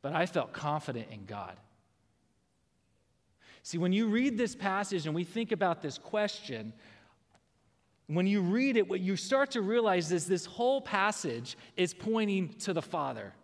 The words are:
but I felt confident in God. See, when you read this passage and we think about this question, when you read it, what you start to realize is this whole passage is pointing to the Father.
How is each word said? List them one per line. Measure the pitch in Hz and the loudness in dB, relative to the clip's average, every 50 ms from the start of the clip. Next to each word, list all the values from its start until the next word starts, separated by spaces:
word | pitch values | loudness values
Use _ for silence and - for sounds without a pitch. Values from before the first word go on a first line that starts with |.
| - | -6
but | 139 156 | -2 0
I | 160 175 | 0 0
felt | 180 - 165 127 - - | 2 2 -2 -2 -2 -6
confident | - 151 147 147 151 147 - 131 120 110 - | -6 -2 -2 -2 -2 -2 -4 -6 -6 -8 -10
in | 110 104 98 | -12 -14 -12
God. | 90 104 101 95 90 92 - - _ _ _ _ _ _ _ _ _ _ _ _ _ _ _ _ _ _ _ _ _ _ _ _ _ _ _ _ _ _ _ _ _ _ _ _ - - - _ | -10 -8 -8 -8 -10 -12 -16 -20 _ _ _ _ _ _ _ _ _ _ _ _ _ _ _ _ _ _ _ _ _ _ _ _ _ _ _ _ _ _ _ _ _ _ _ _ -20 -20 -20 _
See, | - - 170 | -6 -2 0
when | 170 180 185 | 2 4 4
you | 202 226 | 4 4
read | 220 208 233 254 285 240 208 | 4 4 4 4 2 2 2
this | 247 220 - | 0 0 -2
passage | - 190 202 190 196 208 196 196 180 151 | -2 -2 0 0 0 -2 0 -2 -2 -2
and | 156 151 | 0 -2
we | 170 180 | -2 -2
think | 170 - 226 233 - 220 | -2 -4 -4 -2 -2 0
about | 170 196 180 170 175 - | 2 2 2 2 0 -4
this | 147 131 - | -8 -8 -8
question, | - - - 214 208 202 - - - - 131 113 107 110 113 - - - - - - _ _ _ _ _ _ _ _ _ _ _ _ _ _ _ _ _ _ _ _ | -10 -4 -2 0 0 0 -2 -6 -10 -8 -8 -8 -8 -10 -12 -14 -20 -20 -20 -20 -20 _ _ _ _ _ _ _ _ _ _ _ _ _ _ _ _ _ _ _ _
when | - 151 170 185 | -4 0 2 2
you | 190 202 208 | 4 4 2
read | 185 175 190 233 262 277 254 | 2 2 2 2 2 4 4
it, | 226 202 180 | 4 2 2
what | 190 190 | 0 -2
you | 185 185 196 | 0 0 -2
start | - - - 269 269 277 269 | -2 0 2 2 2 2 2
to | 269 247 | 0 -2
realize | 202 185 226 240 226 214 190 180 170 156 | 0 2 2 4 4 4 4 2 2 2
is | 175 175 165 | 0 0 2
this | 175 190 175 - | 0 0 0 0
whole | - - - 240 247 269 277 | -6 -4 0 2 2 2 2
passage | 269 - - 202 190 208 208 - - 160 117 117 120 123 - - - - - | 0 -2 0 2 2 2 0 -2 -4 -6 -6 -6 -8 -10 -12 -14 -16 -14 0
is | - 180 175 - | 0 0 0 0
pointing | - - 208 220 226 220 208 196 190 185 160 - - | -6 -4 0 0 2 2 2 2 0 0 -2 -4 -6
to | - - 185 | -4 -2 -2
the | 165 | -2
Father. | - - - 165 147 135 123 110 101 98 - - | -2 -2 -4 -4 -4 -4 -4 -6 -10 -12 -14 -18